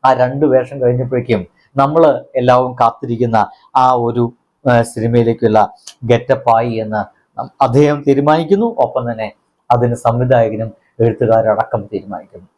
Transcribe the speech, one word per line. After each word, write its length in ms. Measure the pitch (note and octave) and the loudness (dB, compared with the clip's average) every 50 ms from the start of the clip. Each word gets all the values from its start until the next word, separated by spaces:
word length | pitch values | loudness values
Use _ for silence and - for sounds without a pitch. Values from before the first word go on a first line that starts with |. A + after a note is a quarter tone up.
| - | 2
ആ 80 | C3 | 2
രണ്ട് 340 | C3 B2 B2+ B2+ C3+ C#3 D3+ | 2 2 0 -2 0 -2 0
വേഷം 360 | C#3+ B2+ C3 B2 - C#3 C#3 | 2 2 0 0 -2 -8 -2
കഴിഞ്ഞപ്പോഴേക്കും 640 | B2+ B2 B2 B2 B2+ B2 C3 B2 A#2+ B2 A#2 G2+ F2 - _ _ _ _ _ | -2 0 0 0 -4 -4 -4 -6 -2 -2 -4 -4 -4 -10 _ _ _ _ _
നമ്മൾ 260 | C3 C3+ D3 D3+ E3 E3 D3+ C3 A#2+ - _ _ | -2 -2 0 2 2 2 2 2 0 -6 _ _
എല്ലാവരും 360 | C3 B2 B2 B2 B2+ B2+ B2+ | -2 2 2 2 2 2 -2
കാത്തിരിക്കുന്ന 640 | B2 B2 A#2+ A2+ - - - - A#2+ A2 B2 A#2 A2+ A2 G#2 - - _ _ _ _ | -2 0 0 0 0 -4 -8 -8 -4 -2 -2 0 0 0 0 -2 -6 _ _ _ _
ആ 160 | C3 B2+ B2+ | 0 2 2
ഒരു, 400 | B2+ B2 A#2 A#2 A#2+ B2 A#2+ A#2 A#2+ _ _ _ _ _ _ C3 | 2 0 -2 -2 -2 -2 -4 -4 -6 _ _ _ _ _ _ 2
ആ, 120 | B2 A#2 | 2 2
സിനിമയിലേക്കുള്ള 920 | A#2 A#2+ - A2+ A2 A#2 A#2 A#2+ A#2 A2+ A#2 A2 A#2+ A2 G#2+ G#2+ G#2 - - _ _ - - _ - | 0 -2 -4 -4 -4 0 2 2 2 2 2 2 0 2 4 4 2 2 -4 _ _ -20 -20 _ -2
ഗെറ്റപ്പായി 680 | A2+ A#2+ A#2 A#2+ - C3+ C3 - A#2+ A2+ A2+ A#2 B2 | 0 0 0 2 -2 -4 -2 0 0 0 2 0 -2
എന്ന് 300 | A2+ A2+ A2 G#2+ G#2+ G#2+ G2 - _ _ _ _ _ - | -6 -6 -6 -6 -6 -6 -6 -8 _ _ _ _ _ -12
നം-, 140 | - - _ _ | -12 -12 _ _
അദ്ദേഹം 400 | C#3 B2+ A#2 C#3 D3 D3 D3 C#3+ C#3+ C#3+ | 0 2 4 2 2 2 0 -2 0 0
തീരുമാനിക്കുന്നു. 580 | C#3 C#3 C#3+ D3 D3+ D#3+ E3 E3+ G3 G3 A3+ A#3 A#3 - | 0 2 2 2 0 0 2 0 0 0 0 -4 -2 -2
ഒപ്പം 340 | C3 - - C3 A#2+ A#2+ | -2 -2 -2 -6 -6 -6
തന്നെ 200 | A#2 A2 A2 G#2+ _ _ _ _ _ _ _ _ | -6 -8 -8 -12 _ _ _ _ _ _ _ _
അതിന് 240 | B2 A#2+ B2 A#2+ A#2+ | 0 0 2 -2 -2
സംവിധായകനും 760 | A#2 - A#2+ A#2 A#2+ B2+ B2 B2+ A#2 A2+ A2 A2 G#2+ A2+ A2+ - _ _ _ _ - | -2 -2 -2 0 0 0 2 2 2 2 0 -2 -6 -8 -10 -10 _ _ _ _ 0
എഴുത്തുകാരടക്കം 840 | A2+ A#2 A2 - B2+ A2 A2+ A2+ A2 A2 G#2 G#2 - - - A2 G2+ - | 0 0 0 0 0 2 2 2 2 0 0 0 -2 -4 -4 -8 -8 -8
തീരുമാനിക്കുന്നു. 560 | G#2+ F#2+ - G2+ G2 E2 - _ _ - F#3+ _ _ | -10 -10 -10 -10 -14 -14 -14 _ _ -20 -20 _ _